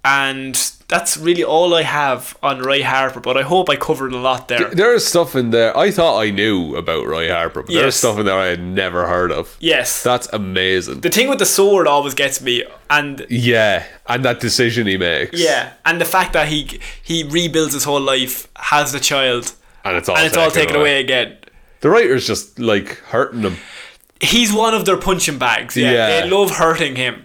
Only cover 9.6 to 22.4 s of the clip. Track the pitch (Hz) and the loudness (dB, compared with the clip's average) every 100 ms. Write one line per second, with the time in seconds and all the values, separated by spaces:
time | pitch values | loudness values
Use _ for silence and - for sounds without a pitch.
9.6 | 160 143 - - 123 123 - 110 98 92 | 0 0 0 -2 0 0 -2 -6 -4 -2
10.6 | 92 92 87 69 170 180 262 254 185 - | 0 0 -2 -6 -2 0 0 0 0 4
11.6 | 196 196 151 143 139 131 139 - 131 120 | 4 4 4 2 0 -2 -2 -2 -2 -2
12.6 | - - _ 147 143 135 - 123 120 113 | -4 -16 _ 0 0 -10 -6 0 2 4
13.6 | 107 87 - - - 123 127 123 117 117 | 4 0 -4 -16 -6 -2 0 -2 -2 0
14.6 | 120 110 104 95 87 78 - 170 165 135 | 0 2 0 0 0 0 -2 0 0 0
15.6 | - - 156 170 165 190 185 170 151 151 | -4 -4 -2 0 0 0 0 0 0 -4
16.6 | 127 - - - - 165 147 165 170 156 | -6 -12 -14 -16 -6 -6 -2 -2 0 0
17.6 | 156 143 147 143 135 131 127 - - - | 0 -2 -2 0 0 0 -2 -8 -12 -10
18.6 | - 147 143 139 - 139 131 120 117 - | 0 0 0 -2 -2 0 0 0 -4 -14
19.6 | _ - 98 90 - 156 160 165 160 165 | _ -10 -4 -2 0 0 2 2 2 2
20.6 | 151 147 147 139 127 127 110 - - - | 0 2 2 2 0 0 -2 -8 -20 -20
21.6 | - _ 147 220 220 127 - 101 | -20 _ 4 4 4 2 0 -4